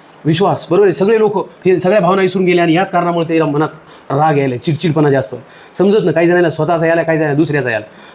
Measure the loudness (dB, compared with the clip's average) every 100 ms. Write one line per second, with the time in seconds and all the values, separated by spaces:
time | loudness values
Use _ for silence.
0 | -20 -8 -4 0 0 -2 -2 2 2 2
1 | 2 2 2 -2 -6 -4 0 0 2 2
2 | 2 2 0 0 0 2 2 0 0 -2
3 | -2 -2 -2 0 0 0 -4 -6 -20 -20
4 | -6 0 2 2 -2 -4 -4 -4 -2 0
5 | 2 0 -2 -10 -18 -20 -10 -2 2 2
6 | 0 0 2 2 0 0 -2 0 0 0
7 | 0 -2 0 0 0 -2 -2 -4 -6 -18
8 | -14